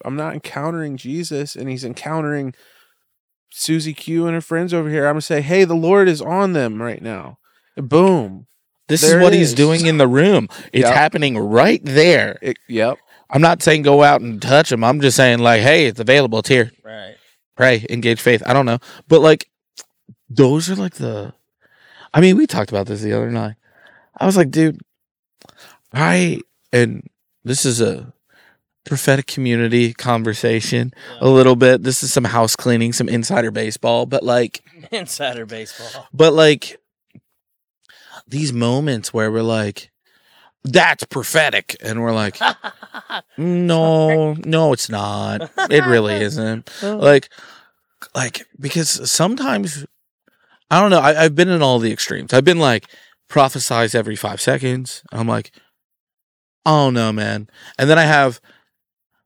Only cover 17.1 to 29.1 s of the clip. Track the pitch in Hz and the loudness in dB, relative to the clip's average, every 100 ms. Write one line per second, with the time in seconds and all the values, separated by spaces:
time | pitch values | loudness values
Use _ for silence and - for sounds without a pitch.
17.1 | - _ _ _ - 127 113 113 120 117 | -20 _ _ _ 0 2 2 -4 -4 -2
18.1 | 113 123 113 - 135 127 120 - - - | 0 2 2 2 0 0 -4 -8 -10 2
19.1 | 160 156 156 - _ _ - - _ _ | 6 6 4 -2 _ _ -20 -20 _ _
20.1 | - - 120 131 151 170 190 185 - 120 | -20 -4 2 2 2 -4 -6 -8 -8 -10
21.1 | 104 101 - _ _ _ _ _ _ - | -10 -14 -18 _ _ _ _ _ _ -4
22.1 | 151 185 202 302 - 101 101 107 104 107 | 4 4 4 2 -2 -4 -4 -6 -6 -4
23.1 | 110 117 117 110 110 _ _ _ _ _ | -4 -4 -6 -8 -12 _ _ _ _ _
24.1 | - 190 196 139 156 160 - _ _ _ | -4 0 2 2 0 -2 -4 _ _ _
25.1 | _ _ _ _ _ - _ _ 131 165 | _ _ _ _ _ -20 _ _ -2 0
26.1 | 180 175 - - _ - 123 117 117 - | 0 -2 -4 -12 _ -2 0 0 -4 -16
27.1 | _ _ _ 120 139 139 117 107 71 123 | _ _ _ -8 -4 -2 -2 -2 -4 -14
28.1 | _ _ _ _ _ _ _ - 139 - | _ _ _ _ _ _ _ -10 -4 0